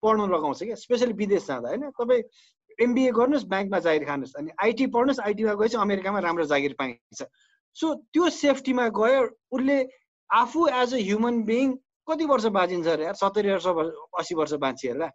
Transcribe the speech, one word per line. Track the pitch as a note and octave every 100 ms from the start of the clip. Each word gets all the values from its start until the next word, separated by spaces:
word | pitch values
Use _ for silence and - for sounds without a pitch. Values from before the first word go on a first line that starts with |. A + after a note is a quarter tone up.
पढ्न | G#3+ A3
लगाउँछ | G3+ F3 D3+ C3+
क्या, | G3+
स्पेसली | G#3+ - A#3+ A#3+
विदेश | G3 G3+ G3 -
जाँदा, | C3 A#2
होइन? | F#3+
तपाईँ | C#4+ - A#3+ B3 A3 _ _ _ _ -
एमबिए | A#3+ B3 C4
गर्नुहोस्, | A#3 B3 D4
ब्याङ्कमा | F#3+ F#3+ G3 F#3+
जागिर | E3 D#3
खानुहोस्, | C#3+ C#3+ C3
अनि | - D3+ -
आइटी | G#3 A#3 B3+
पढ्नुहोस्, | A3+ C4 B3+
आइटीमा | G#3 G#3 A3
गएपछि | G#3 A3 A3+
अमेरिकामा | G3+ G3 F#3+ G3+
राम्रो | F3 E3+
जागिर | D3+ D3 C#3 C3+
पाइन्छ। | C3 A#2+ _ - C3+ _ _ _ _
So | - D#4+ D4 _
त्यो | D4+ E4+
सेफ्टीमा | - C#4+ C4+ C4+ B3 A#3
गयो, | G3+ A3 C4+ A#3 - _
उसले | B3+ C4 C#4 B3+ - _ _ _
आफू | G#3 A#3+ D4 E4
as | B3+ B3
a | B3+ F#3+
human | G#3 A#3 A#3+
being | G#3+ A3+ C4+ C4 _ _ -
कति | D#4
वर्ष | D#4 C4
बाँचिन्छ | A3 G3 F3+ F3+ E3
र | D#3
यार, | D#3
सत्तरी | G3 G3 G3 G3+
वर्ष, | F#3+ F3 E3 D#3+ D#3 - F3+
अस्सी | D#3+
वर्ष | E3+ D3
बाँचिएला। | C#3+ C3+ A#2+ B2+ B2 D#3